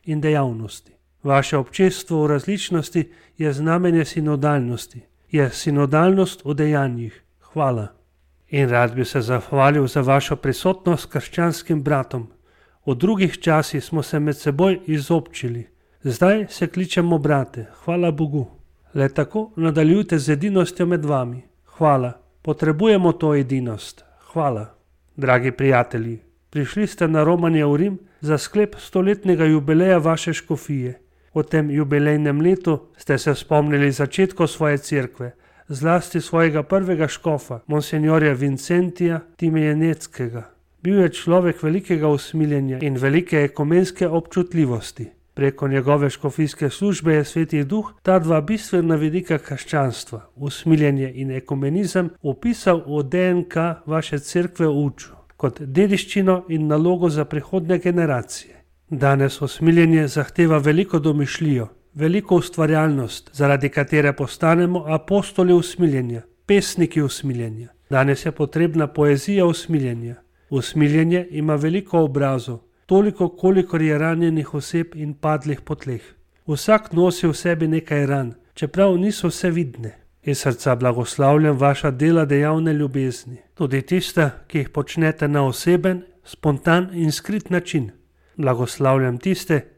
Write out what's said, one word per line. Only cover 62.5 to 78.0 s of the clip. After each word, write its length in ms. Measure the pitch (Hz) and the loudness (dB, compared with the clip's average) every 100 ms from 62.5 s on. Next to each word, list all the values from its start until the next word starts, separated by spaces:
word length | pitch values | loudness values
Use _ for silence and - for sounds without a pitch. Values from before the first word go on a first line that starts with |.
| - 156 156 156 143 120 - - | -2 0 2 2 0 -2 -8 -12
zaradi 360 | 139 143 143 139 | 0 2 2 0
katere 440 | - 135 156 143 | -2 0 2 2
postanemo 720 | 139 135 - 165 170 180 180 151 | 0 -4 -2 2 4 2 0 -2
apostoli 640 | 156 - 202 196 - 185 | -4 0 0 0 2 4
usmiljenja, 680 | 175 170 - 170 135 120 120 - _ - | 4 2 0 0 2 -2 -8 -12 _ 0
pesniki 560 | 202 190 - 170 - | 2 2 0 0 0
usmiljenja. 680 | 143 - 139 123 113 110 120 _ - | -2 -4 -6 -6 -6 -10 -16 _ -2
Danes 360 | 135 135 135 170 | 0 2 0 -4
je 60 | |
potrebna 560 | - 147 156 170 165 147 | -4 -4 0 0 0 -2
poezija 580 | - 147 143 135 202 175 | 0 2 2 0 2 2
usmiljenja. 720 | 165 - 160 131 120 117 120 _ _ _ | 0 -2 -2 -2 -6 -8 -14 _ _ _
Usmiljenje 800 | 139 120 156 147 151 160 175 180 | -4 -2 0 2 4 2 0 -2
ima 240 | 151 156 151 | -4 -2 0
veliko 440 | 151 180 190 170 | 0 -2 0 0
obrazov, 600 | 156 135 139 131 120 117 - _ - | 2 0 0 -2 -6 -12 -14 _ 0
toliko, 440 | 185 208 202 175 | 2 4 0 -4
kolikor 520 | - 185 190 180 165 | 0 2 2 2 0
je 160 | 160 151 | 0 0
ranjenih 560 | 160 165 170 160 143 | 0 0 0 0 -2
oseb 420 | 147 - 170 165 156 | -8 -4 -4 -4 -8
in 180 | 151 | -10
padlih 480 | 147 156 151 143 139 | -6 -2 -2 -4 -8
po 140 | - 151 | -8 -10
tleh. 260 | - 120 - _ _ _ - | -8 -10 -12 _ _ _ -6
Vsak 460 | 147 - 214 - | -4 2 0 2
nosi 340 | 160 180 175 175 | 2 2 2 -2
v 60 | |
sebi 340 | 147 175 170 160 | -2 -2 0 0
nekaj 380 | 160 160 147 | -2 -2 -2